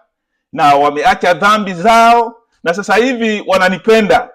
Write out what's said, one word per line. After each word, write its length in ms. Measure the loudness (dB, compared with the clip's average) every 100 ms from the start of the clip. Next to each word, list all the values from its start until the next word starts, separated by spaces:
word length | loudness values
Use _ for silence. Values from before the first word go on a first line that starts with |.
| _ _ _ _ _
na 200 | -2 2
wameacha 600 | 2 0 0 -2 0 -2
dhambi 400 | 0 0 0 -4
zao, 600 | -4 2 4 4 2 0 -8 _ _
na 100 | -6
sasa 200 | -4 -2 0
hivi 480 | 0 -2 -4 -4 -4
wananipenda. 840 | -2 -2 -2 0 2 2 0 -2